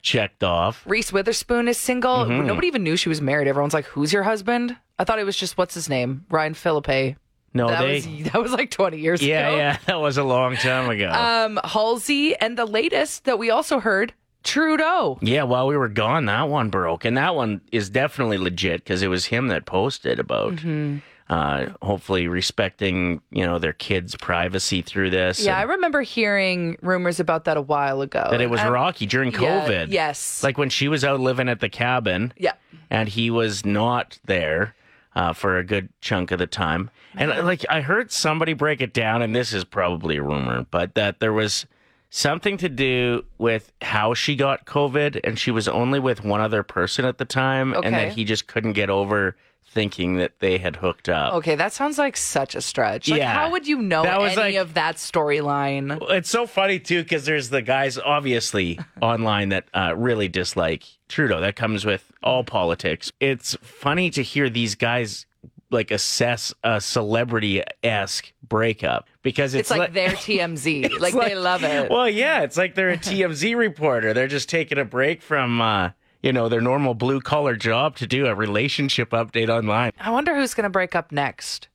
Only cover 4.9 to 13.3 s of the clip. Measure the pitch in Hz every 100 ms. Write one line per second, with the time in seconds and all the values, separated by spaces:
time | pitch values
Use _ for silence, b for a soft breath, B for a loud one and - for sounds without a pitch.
4.9 | - 180 220 202 196 190 - 180 170 151
5.9 | 131 123 135 - 160 156 156 175 156 139
6.9 | 135 135 139 _ _ _ 127 117 113 131
7.9 | 143 160 151 156 214 240 254 294 - 190
8.9 | 160 156 170 143 156 143 151 143 143 -
9.9 | 180 147 135 135 123 127 127 131 131 127
10.9 | 107 95 - 233 233 220 208 - 220 220
11.9 | 233 - 285 294 - 220 240 226 214 330
12.9 | - 302 - -